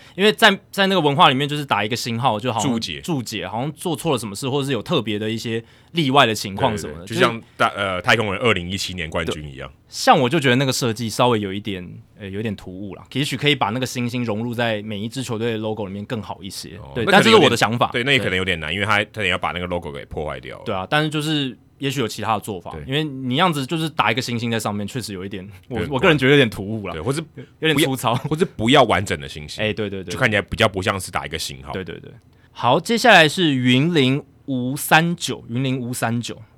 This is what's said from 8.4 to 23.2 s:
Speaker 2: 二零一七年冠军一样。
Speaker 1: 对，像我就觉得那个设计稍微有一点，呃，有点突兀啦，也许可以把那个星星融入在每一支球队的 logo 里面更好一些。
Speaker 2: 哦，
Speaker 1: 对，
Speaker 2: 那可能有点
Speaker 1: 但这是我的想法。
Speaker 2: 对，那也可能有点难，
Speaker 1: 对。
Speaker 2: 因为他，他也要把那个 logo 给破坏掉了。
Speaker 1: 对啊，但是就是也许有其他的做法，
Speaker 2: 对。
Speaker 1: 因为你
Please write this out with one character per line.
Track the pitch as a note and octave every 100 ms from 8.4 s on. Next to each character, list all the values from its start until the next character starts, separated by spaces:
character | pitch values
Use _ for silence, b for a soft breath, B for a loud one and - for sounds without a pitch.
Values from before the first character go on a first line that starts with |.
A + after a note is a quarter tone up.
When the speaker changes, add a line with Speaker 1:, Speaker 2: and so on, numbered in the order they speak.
Speaker 2:
二 | A#2+
零 | F#2 E2+
一 | G2
七 | -
年 | F2+ D#2+
冠 | F2
军 | D#2+ D#2 D2+
一 | C2
样。 | C2+
Speaker 1:
对， | - _
像 | - - G3+
我 | B2
就 | D#3+
觉 | C3+
得 | B2
那 | C#3
个 |
设 | B2 B2+
计 | A2 A#2
稍 | - B2
微 | A2+
有 | G2+
一 | G2
点， | G#2 F#2 F2+ A2 - -
呃， | G2+
有 | G2
点 | A2+
突 | G2 -
兀 | F#2 G2+
啦， | E2+ -
也 | D#3
许 | D3+ D3
可 | D3
以 |
把 | C#3 G2+
那 | A#2+
个 | B2+
星 | C3 A#2+
星 | B2
融 | A#2 G#2
入 | A#2+
在 | A#2 A#2 G#2+
每 | G#2+ G2+
一 | A2
支 | C3+
球 | B2 A2
队 | A#2
的 | A2
logo | A2 A2 G2
里 |
面 | G2
更 | G2+ A2+
好 | G2 -
一 | F#2+
些。 | - - F2
Speaker 2:
哦， | C#2
Speaker 1:
对， | A#2+ A2+
Speaker 2:
那 |
可 |
能 |
有 |
点 |
Speaker 1:
但 | G3
这 | -
是 | A3
我 | C3+
的 | A#2
想 | G#2 A#2+
法。 | A#2
Speaker 2:
对， | B2
那 | B2
也 | C3+
可 | G#2+
能 | F#2
有 |
点 | F#2 E2+
难， | D2+
Speaker 1:
对。 |
Speaker 2:
因 | F#2
为 |
他， | G2+ G#2
他 | G#2+ -
也 | F#2+
要 | F2+
把 | E2
那 | E2
个 | F2+
logo | F2 E2
给 | C#2
破 | A1 E2+ D2+
坏 | C2+
掉 | B1+ G1+
了。 | -
Speaker 1:
对 |
啊， | F#2+ F#2+
但 | D3+
是 | D#3
就 | D3+
是 | D3+ D3+ C3+ A2 _ -
也 | C3+
许 | C3+
有 | A2
其 | -
他 | G2+
的 | G#2+
做 | - F#2+
法， | -
Speaker 2:
对。 | D#2 C#2+
Speaker 1:
因 |
为 | C#3
你 | D#3 C3